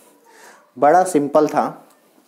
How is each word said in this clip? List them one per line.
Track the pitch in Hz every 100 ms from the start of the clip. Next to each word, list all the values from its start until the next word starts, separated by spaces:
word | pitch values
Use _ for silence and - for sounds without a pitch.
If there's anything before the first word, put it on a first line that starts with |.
| _ _ _ _ - - _ 123
बड़ा | 143 175
simple | 185 147 143 151 147
था | 143 120 - - _ _ _